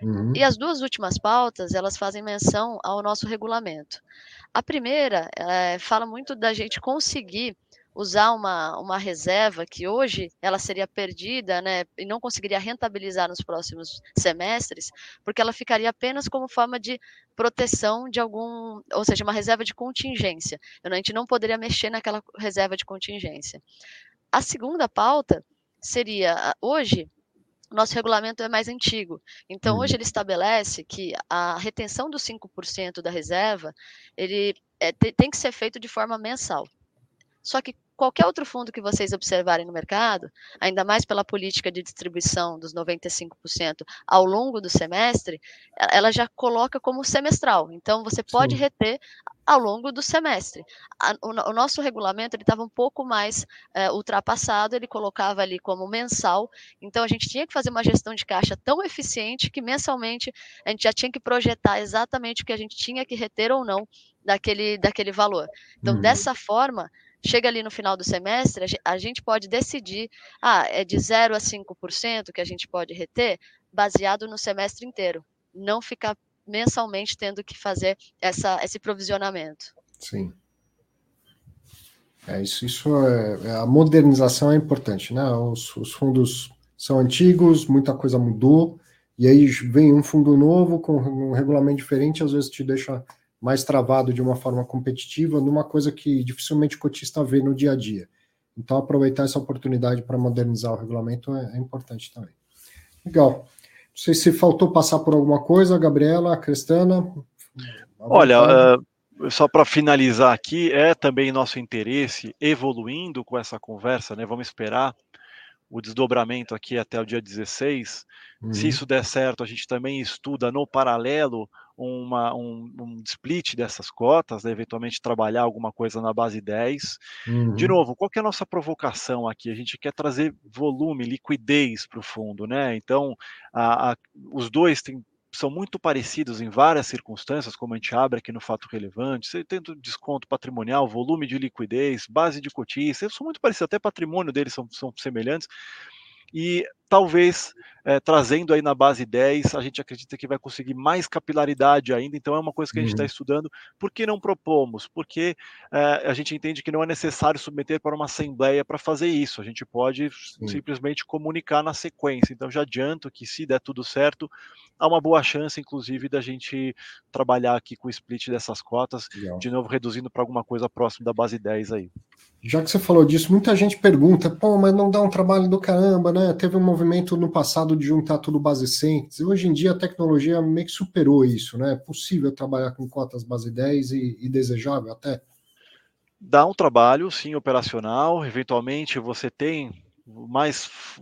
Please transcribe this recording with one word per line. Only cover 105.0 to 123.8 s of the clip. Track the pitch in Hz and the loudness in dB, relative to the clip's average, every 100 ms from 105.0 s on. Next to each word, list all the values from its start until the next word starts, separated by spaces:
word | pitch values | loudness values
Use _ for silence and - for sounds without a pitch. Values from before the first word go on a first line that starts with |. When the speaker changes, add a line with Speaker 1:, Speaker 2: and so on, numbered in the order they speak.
| 160 151 | 4 4
Speaker 1:
alguma | 143 143 | 6 4
coisa, | - 180 185 180 | 6 6 8 6
Gabriela, | 156 143 151 170 170 165 | 4 4 4 4 2 0
Crestana. | - 139 - 170 180 185 180 147 - _ - 131 127 - - - | 0 -2 2 4 4 4 0 -8 -16 _ -20 -18 -18 -20 -20 -12
À | 117 | 4
Speaker 3:
Olha, | 156 139 120 | 8 10 10
Speaker 1:
vontade. | 123 131 127 123 - _ _ - | 10 10 10 8 4 _ _ -8
Speaker 3:
eh, | 120 | -2
só | - 147 | 4 6
pra | 160 147 | 6 6
finalizar | 151 151 143 131 113 131 | 6 4 6 6 6 6
aqui, | 117 - 165 165 | 6 -2 -2 2
é | 139 160 | 4 4
também | 165 143 127 135 | 4 2 2 0
nosso | 135 127 131 | 0 -2 -4
interesse | 120 113 107 139 135 - 113 - | -8 -6 -4 -2 -4 -6 -14 -2
evoluindo | 151 127 135 117 113 151 180 131 - | 0 0 -2 -4 -8 -10 -10 -12 -6
com | 123 | -6
essa | 113 113 | -6 -14
conversa, | - 104 120 127 - 107 | -14 -6 -2 -2 -4 -10
né? | 110 | -8
Vamos | 120 123 | -10 -10
esperar | - 107 117 131 - _ - - - - _ _ | -10 -4 -2 -2 -4 _ -20 -20 -20 -20 _ _
o | 117 | -14
desdobramento | 110 113 127 127 113 123 120 110 | -6 -2 0 2 -2 -4 -8 -12
aqui | - 120 | -6 -6
até | 110 117 | -6 -6
o | 107 | -6
dia | 117 | -6
dezesseis. | 101 104 104 - 139 135 113 - - - - - 110 | -8 -10 -10 -6 -4 -4 -8 -16 -20 -20 -20 -14 -8
Se | 104 | -2
Speaker 1:
Uhum. | 156 | -2
Speaker 3:
isso | 131 131 | -2 0
der | 131 | -2
certo, | 120 135 131 117 | 0 -2 -2 -4
a | 113 | -8
gente | 113 - | -10 -6
também | 127 131 139 | -6 -4 -6
estuda | 120 - 143 135 120 | -8 -10 -8 -4 -2
no | 135 143 | -2 -2
paralelo | 131 131 117 123 151 143 117 104 _ - - | 0 2 0 0 -2 -2 -4 -10 _ -20 -12
uma, | 127 127 123 123 117 | -10 -8 -4 -2 -2
um, | 120 120 117 120 131 | -4 -10 -12 -16 -16
um | 117 113 110 | -16 -14 -14
split | - 131 175 - 120 | -12 -6 -6 -6 -6
dessas | 113 - | -6 -8